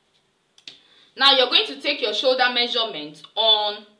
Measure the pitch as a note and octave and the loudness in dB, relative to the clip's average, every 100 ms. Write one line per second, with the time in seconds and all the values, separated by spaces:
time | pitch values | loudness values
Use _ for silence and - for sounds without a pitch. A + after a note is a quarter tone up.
0 | _ _ _ _ _ _ - - _ _ | _ _ _ _ _ _ -20 -20 _ _
1 | _ - C#4 C4+ B3 E4+ G#4+ C4+ D4 - | _ 0 4 4 4 2 0 -4 -6 -4
2 | A3 G#3 C4+ B3+ B3 A#3+ A#3+ A#3 A3 E3 | -4 0 0 2 2 0 -2 -2 -4 -8
3 | D3+ - - - A3 A3 G#3 G#3 - _ | -14 -16 -12 -2 2 2 0 -8 -16 _